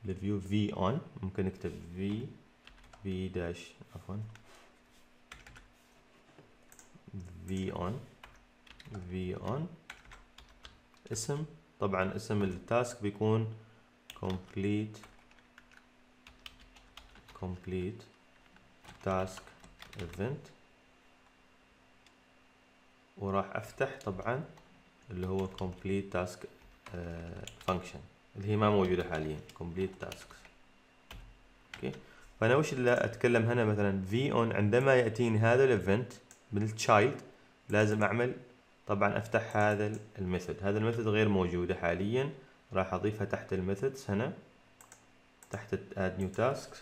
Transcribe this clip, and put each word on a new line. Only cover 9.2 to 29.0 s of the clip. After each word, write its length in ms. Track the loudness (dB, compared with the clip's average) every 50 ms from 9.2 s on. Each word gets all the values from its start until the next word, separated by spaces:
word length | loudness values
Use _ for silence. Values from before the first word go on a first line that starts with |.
| -4 -4 -6
اون، 320 | -6 -4 -4 -4 -4 -4 -6 -10 -16 -20 -20 -20 -20 -20 -20 -20 -20 -20 -20 -20 -20 -20 -20 -20 -20 -20 -20 -20 -20 _ _ -20 -20 _ -8
اسم، 340 | -6 -6 -4 -4 -2 -4 -4 -8 -10 -20 -20 _ _ _
طبعًا 360 | -2 0 2 2 0 0 -2
اسم 280 | -6 -4 -2 0 2 2
التاسك 580 | 0 -2 -6 -4 0 2 2 2 0 -4 -4
بيكون 520 | -4 -4 -2 0 2 4 4 2 2 -2 -6 -12 -16 -20 -20 -20 -20 _ _ _ _ -20 -14 -6 -4
complete، 720 | -4 -4 -4 -6 -8 -6 -2 0 0 0 0 -2 -4 -8 -16 -20 -20 -20 -20 -20 -20 -20 -20 _ _ _ -20 -20 -20 -20 -20 _ _ _ _ -20 _ _ _ _ -20 -20 -20 -20 -20 -20 -20 -20 -20 -20 -20 -20 -20 -20 -20 -20 -20 -20 -20 -20 -20 -12 -8
complete 640 | -6 -6 -6 -8 -6 -4 -4 -2 -2 -4 -6 -10 -18 -20 -20 _ _ _ _ -20 -20 -20 -20 -20 -20 -20 -20 -20 -20 -20 -20 -6 -2
task 360 | 0 0 0 0 -2 -6 -14 -18 -20 -20 -20 -20 -20 -20 -20 -20 -16 -12
event، 520 | -10 -10 -10 -6 -4 -4 -4 -4 -8 -10 -18 -20 -20 -20 _ _ _ _ _ _ _ _ -20 _ _ _ _ _ _ _ _ _ _ _ _ _ _ _ _ _ -20 _ -20 _ _ _ _ _ _ _ _ _ _ _ _ _ _ _ _ _ _ _ _ _
وراح 280 | -6 -4 0 0 0 0 0 -6
افتح 440 | -8 -8 -8 -2 -2 -2 -2 -2 -6 -6
طبعًا 380 | -6 -6 -4 -2 -2 -2 -2 -4 -10 -14 -20 -20 -20 -20 -20 _ _ _ _ -14 -10
اللي 160 | -6 -4 -2
هو 200 | -2 0 -2 -2
complete 680 | -4 -4 -6 -6 -6 -6 -6 -4 -2 -2 -2 -2 -2 -2
task، 320 | -2 -2 -2 -6 -12 -14 -16 -16 -20 -20 -20 -20 _ _ -12 -10
آه، 480 | -8 -8 -8 -8 -10 -10 -10 -12 -12 -12 -14 -16 -8 -2
function 320 | -2 -2 -2 -4 -8 -14 -14 -16 -18 -20 _ _ _ -12
اللي 120 | -8 -2
هي 80 | 0 2
ما 140 | 4 6 6
موجودة 340 | 6 6 6 4 4 2